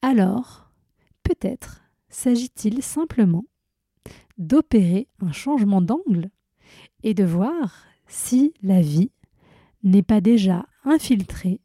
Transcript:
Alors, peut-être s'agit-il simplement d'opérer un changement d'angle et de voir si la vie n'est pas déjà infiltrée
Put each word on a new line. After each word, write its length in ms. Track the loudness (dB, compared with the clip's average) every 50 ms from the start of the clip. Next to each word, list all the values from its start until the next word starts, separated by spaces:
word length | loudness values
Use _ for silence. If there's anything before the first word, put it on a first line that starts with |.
Alors, 680 | 0 2 2 2 2 2 0 -4 -6 -8 -14 -20 _ _ _ _ _ _ _ _ _ _ _ _ _
peut-être 600 | -4 -4 _ -4 -8 -8 -8 -14 -20 -20 _ _ _ _ _ _ _
s'agit-il 720 | _ -6 -2 0 0 0 -2 -6 _ -6 -4 -4 -4 -4 -8
simplement 640 | -8 -6 -6 -6 -4 0 0 2 2 2 0 -4 _ _ _ _ _ _ _ _ _ _ _ _ -20 -20 -20 _ _ _ -14
d'opérer 720 | -6 0 0 0 0 _ 2 2 2 2 2 0 -2 _ _ _
un 100 | -8 -8
changement 500 | -8 -6 -6 -4 -2 0 0 2 2 0
d'angle 480 | 0 0 -2 -4 -2 -2 -2 -2 -2 -6 _ _ _ _ _ _ _ _ _ -20 -20 -20 _ _ _
et 100 | -4 0
de 100 | 0 0
voir 600 | 0 0 -2 -2 -2 -2 -4 -4 -6 -8 -12 _ _ _ _ _ _
si 460 | -14 -12 -8 -2 2 2 2 2 0 _
la 180 | -2 2 2 2
vie 320 | 2 2 2 0 0 -2 _ _ _ _ _ _ _ _ _ _ _ _ _ _ 0
n'est 200 | 4 4 4 4
pas 180 | _ 0 2
déjà 440 | 4 4 4 4 4 2 0 -2 -4 -10 _ _ _
infiltrée 760 | 0 0 0 2 2 0 0 0 -6 -10 -8 -4 -4 -4 -4 _